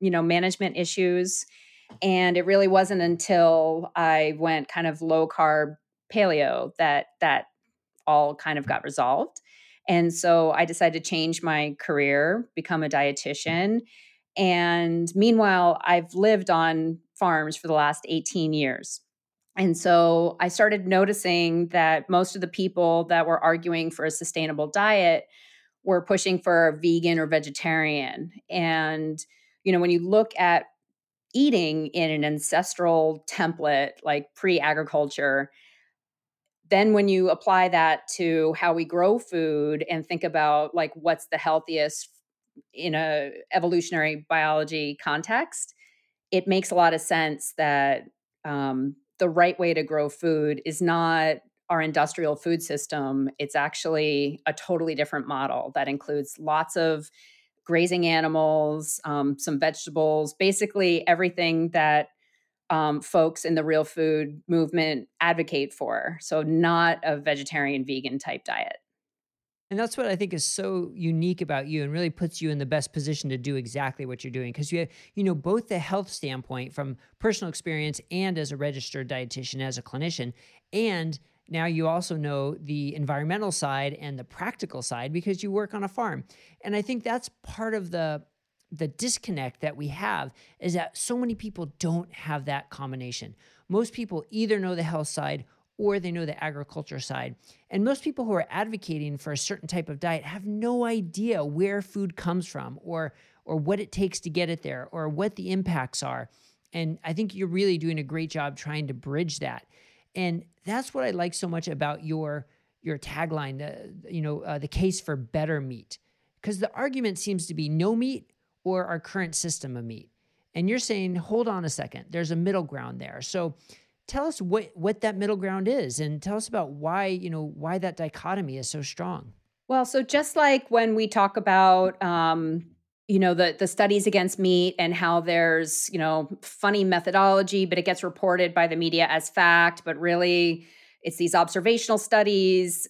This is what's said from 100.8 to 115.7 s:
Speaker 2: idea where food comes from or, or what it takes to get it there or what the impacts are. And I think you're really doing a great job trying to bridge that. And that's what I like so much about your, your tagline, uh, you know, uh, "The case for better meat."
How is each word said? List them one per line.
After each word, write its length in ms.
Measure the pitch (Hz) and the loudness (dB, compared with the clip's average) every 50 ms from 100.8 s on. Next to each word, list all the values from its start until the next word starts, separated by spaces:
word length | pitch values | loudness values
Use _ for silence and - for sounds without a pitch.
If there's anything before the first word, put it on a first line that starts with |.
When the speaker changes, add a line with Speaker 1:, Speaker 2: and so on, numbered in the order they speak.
| 240 | 0
Speaker 2:
idea 600 | 233 233 226 190 165 165 190 214 240 226 170 147 | 0 -2 -2 -4 -6 -6 -4 -2 -2 0 -2 -2
where 380 | 147 147 160 185 196 202 202 190 | -4 -2 0 0 0 0 -2 -6
food 340 | - - 202 196 185 165 | -6 -6 -6 -6 -6 -6
comes 300 | - - 165 175 185 170 | -6 -4 -2 -2 -2 -4
from 320 | - - 147 131 120 127 147 - | -6 -10 -12 -12 -12 -14 -16 -12
or, 320 | 170 170 165 160 147 - _ _ _ _ _ _ | -8 -6 -6 -6 -8 -10 _ _ _ _ _ _
or 120 | - 160 | -6 -4
what 240 | 156 147 156 196 202 | -2 0 0 -2 -2
it 120 | 214 - - | -2 -6 -4
takes 280 | 185 196 185 - - | -2 -2 -2 -2 -6
to 100 | - 175 | -8 -6
get 200 | 151 175 175 165 | -4 -2 -2 -2
it 120 | 165 160 - | -4 -6 -6
there 260 | 143 135 127 127 - - | -8 -10 -10 -10 -12 -8
or 160 | 170 156 156 | -6 -6 -4
what 280 | 151 151 196 214 202 | -4 -2 -2 -4 -4
the 140 | - 185 185 | -6 -6 -4
impacts 520 | 190 190 185 - 170 147 127 123 - - - | -2 -2 -2 -2 -2 -2 -4 -6 -8 -8 -8
are. 260 | 131 127 123 117 - _ _ _ _ _ _ _ _ - | -6 -6 -8 -10 -12 _ _ _ _ _ _ _ _ -8
And 260 | 170 165 160 160 - - | -6 -4 -4 -6 -6 -6
I 80 | 165 165 | -6 -4
think 200 | 170 220 196 185 | -4 -4 -4 -4
you're 140 | 190 190 175 | -4 -6 -2
really 300 | 170 185 202 196 180 160 | 0 0 2 2 0 0
doing 200 | 156 165 165 156 | 0 -2 -4 -4
a 40 | 147 | -6
great 280 | 131 147 165 165 156 | -6 -6 -6 -6 -6
job 260 | - 156 147 143 135 | -6 -6 -6 -6 -8
trying 300 | - - 147 147 151 151 139 | -10 -10 -8 -6 -6 -6 -6
to 60 | 131 | -8
bridge 460 | 120 - 139 139 151 175 165 139 - | -10 -8 -6 -4 -2 -2 -4 -4 -6
that. 260 | 143 131 120 120 - _ _ _ _ _ _ _ _ _ - | -8 -8 -8 -10 -14 _ _ _ _ _ _ _ _ _ -8
And 300 | 185 185 175 170 170 165 _ _ _ - | -4 -4 -2 -4 -4 -8 _ _ _ -10
that's 300 | 185 214 247 262 - - | -6 -6 -6 -6 -6 -6
what 100 | 269 254 | -4 -2
I 60 | 247 | -2
like 240 | 185 180 175 175 165 | -2 -2 -4 -4 -4
so 140 | - - 175 | -6 -6 -6
much 200 | 165 165 165 175 | -6 -6 -6 -6
about 360 | 151 139 147 147 147 151 156 | -6 -4 -4 -4 -6 -6 -8
your, 420 | 156 160 156 156 147 147 147 131 _ _ _ _ _ _ _ - | -8 -6 -6 -6 -6 -8 -8 -10 _ _ _ _ _ _ _ -10
your 160 | 160 156 139 | -8 -8 -8
tagline, 640 | - - 143 147 165 165 160 156 143 135 135 135 147 | -8 -12 -8 -6 -6 -6 -4 -6 -6 -8 -10 -10 -12
uh, 460 | 147 139 - - - 175 160 165 - | -12 -14 -14 -18 -18 -20 -20 -16 -10
you 120 | - 165 | -6 -6
know, 200 | 151 151 151 - - | -4 -4 -6 -6 -6
uh, 160 | - 151 143 | -8 -8 -6
"The 100 | 139 151 | -8 -6
case 320 | - - 180 190 180 - | -2 0 0 0 0 -2
for 160 | - - 151 | -4 -6 -6
better 440 | 131 123 113 - 156 156 156 165 147 | -6 -6 -4 -4 -4 -2 -2 -2 -4
meat." 380 | 139 131 | -4 -6